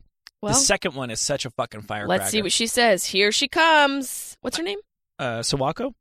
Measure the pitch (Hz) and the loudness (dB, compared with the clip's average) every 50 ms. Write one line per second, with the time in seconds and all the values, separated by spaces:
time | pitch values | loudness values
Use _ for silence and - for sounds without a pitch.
0 | _ _ _ _ _ - _ - 208 208 190 262 - - 202 - - 180 127 135 | _ _ _ _ _ -20 _ -8 -2 0 2 2 4 2 0 0 -2 -4 -4 -6
1 | 131 120 110 - - - 143 - - 120 - - 117 - - 107 101 - 107 104 | -6 -6 -4 -4 -2 -2 -2 -4 -4 -6 -6 -6 -6 -6 -6 -12 -10 -8 -6 -4
2 | 104 - - - 196 196 208 214 202 233 - - 226 226 - 247 233 226 190 175 | -2 0 0 0 0 0 0 0 0 0 0 0 0 0 2 2 4 4 4 2
3 | - - - 190 208 208 220 - 285 - - 339 320 330 311 302 285 277 277 277 | 0 0 2 2 2 2 2 0 -2 0 2 2 4 6 6 6 6 4 2 0
4 | 254 - - - - - - _ - 254 - 320 330 392 403 415 - _ _ _ | -4 -6 -8 -10 -12 -14 -12 _ -8 -6 -6 -4 -4 -6 -6 -8 -12 _ _ _
5 | _ _ _ - 135 123 113 117 117 - 160 139 131 143 165 - 240 277 - _ | _ _ _ -6 -6 -4 -4 -4 -2 -2 0 0 0 0 -2 -2 -6 -8 -8 _